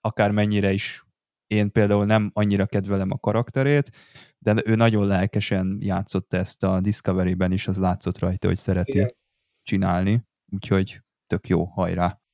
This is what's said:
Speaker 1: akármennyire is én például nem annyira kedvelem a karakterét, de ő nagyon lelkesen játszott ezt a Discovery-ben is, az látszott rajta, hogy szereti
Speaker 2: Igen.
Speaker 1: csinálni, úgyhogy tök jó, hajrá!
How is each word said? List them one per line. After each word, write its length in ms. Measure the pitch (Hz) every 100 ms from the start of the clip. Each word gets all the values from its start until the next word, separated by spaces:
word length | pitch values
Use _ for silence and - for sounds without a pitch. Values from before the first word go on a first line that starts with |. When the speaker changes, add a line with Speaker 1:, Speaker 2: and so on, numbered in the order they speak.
Speaker 1:
akármennyire 720 | 110 - 104 104 104 104 98
is 320 | 98 - - _ _ _ _ _
én 260 | 107 104
például 320 | 113 104 101
nem 260 | 104 110 104
annyira 320 | - 104 101 101
kedvelem 440 | 104 98 98 95
a 80 | 98
karakterét, 720 | - 110 120 - 135 147 135 - - - - _
de 160 | - 110
ő 100 | 110
nagyon 320 | 113 117 107 101
lelkesen 720 | 95 98 107 - 98 92 101
játszott 540 | 101 95 98 95 -
ezt 280 | 92 92 -
a 180 | 95 92
Discovery-ben 720 | 98 101 - 92 92 90 90
is, 140 | 95 -
az 120 | 95
látszott 400 | 92 90 - 90
rajta, 280 | 92 92 95
hogy 100 | 92
szereti 340 | - 92 90
Speaker 2:
Igen. 240 | 101 104 - _ _ _ _
Speaker 1:
csinálni, 600 | - 98 95 87 95 113 - _ _
úgyhogy 520 | 98 - 98 98 - _ _ _
tök 220 | - -
jó, 160 | 87
hajrá! 560 | 87 - 87 87 87 - _